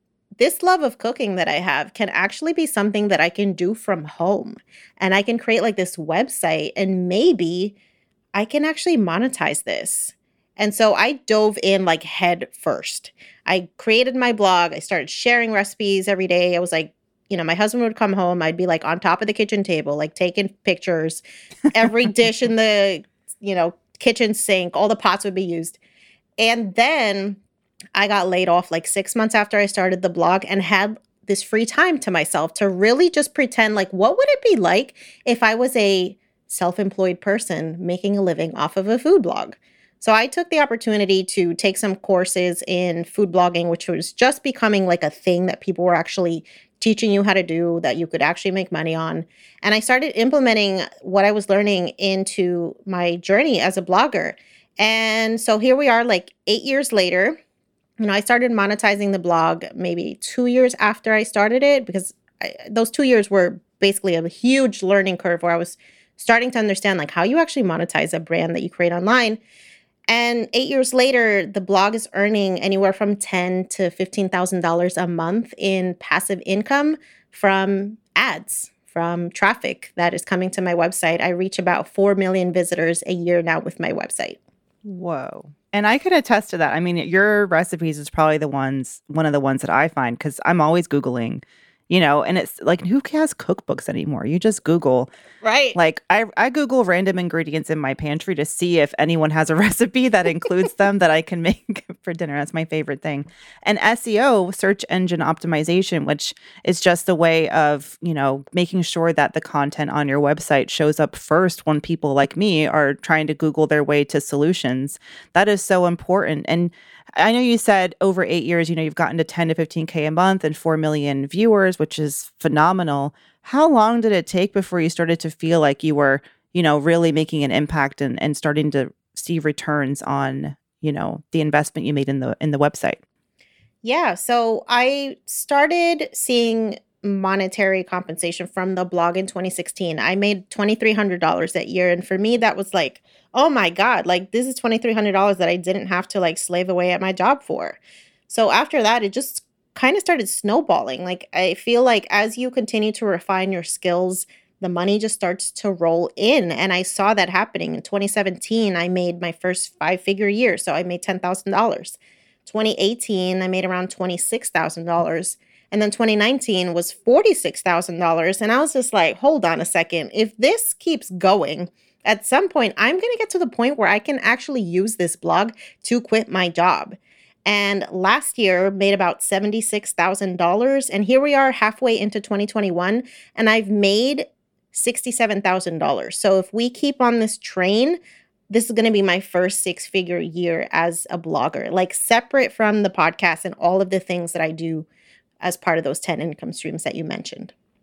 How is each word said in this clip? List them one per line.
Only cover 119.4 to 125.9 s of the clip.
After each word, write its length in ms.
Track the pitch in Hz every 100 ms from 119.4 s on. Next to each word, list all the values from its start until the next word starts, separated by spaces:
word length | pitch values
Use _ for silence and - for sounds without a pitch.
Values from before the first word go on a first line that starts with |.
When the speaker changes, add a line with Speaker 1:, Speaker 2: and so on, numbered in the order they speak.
| 165
Speaker 2:
to 60 | 160
fifteen 300 | 156 170 160
K 200 | 165 151
a 60 |
month 340 | 156 185 190 156
and 100 | 151
four 220 | 165 156
million 500 | 156 151 143 139 139
viewers, 500 | 185 226 208 190 180
which 220 | 151 -
is 320 | 151 - - -
phenomenal. 760 | 160 147 160 190 165 143 143 - _ _
How 260 | - 269 320
long 320 | 254 214 233
did 140 | 220
it 140 | 196 -
take 260 | 185 196
before 260 | 196 185 175
you 100 | 160
started 300 | - 165 165
to 80 | 160
feel 300 | - 160 170
like 240 | 147 139
you 100 | 156